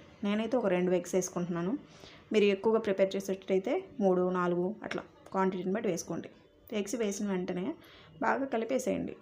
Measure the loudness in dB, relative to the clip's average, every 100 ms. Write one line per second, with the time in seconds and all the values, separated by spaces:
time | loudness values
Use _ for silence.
0 | -16 -6 -2 -2 0 0 2 2 4 2
1 | 2 -2 0 -4 -4 -2 -2 -4 -8 -20
2 | -20 -18 -2 4 4 4 2 2 2 2
3 | 2 0 -4 -4 0 0 2 -2 -4 0
4 | 4 4 4 2 0 0 -2 -4 -6 -8
5 | -8 -16 -6 0 0 0 -2 -2 -2 -2
6 | -4 -8 -8 -16 -20 _ -8 -6 -4 -2
7 | -2 -2 -2 -2 -2 -4 -4 -6 -12 -20
8 | -16 -2 0 0 0 -2 0 -2 0 -2
9 | -4 -4